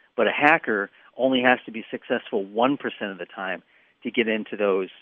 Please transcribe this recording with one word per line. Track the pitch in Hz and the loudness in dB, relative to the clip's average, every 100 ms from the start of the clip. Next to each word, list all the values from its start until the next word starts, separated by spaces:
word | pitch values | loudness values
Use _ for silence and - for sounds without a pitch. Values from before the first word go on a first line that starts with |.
| _ - | _ 0
But | 107 | 0
a | |
hacker | - 147 160 - 107 98 _ _ - | 4 4 4 2 -2 -4 _ _ -2
only | 131 131 | 0 2
has | 127 123 - | 4 2 0
to | |
be | 113 101 | -12 -10
successful | 123 - 120 - 113 | -10 -4 -6 -4 -6
one | 98 104 123 143 | -4 0 0 0
percent | 120 - 104 | -4 -6 -8
of | 95 | -8
the | 85 | -12
time | - 95 87 - _ _ _ | -10 -8 -8 -12 _ _ _
to | 123 | -6
get | 117 113 | -2 0
into | 110 104 101 | 0 -4 -2
those, | 104 95 92 - | 0 0 -2 -10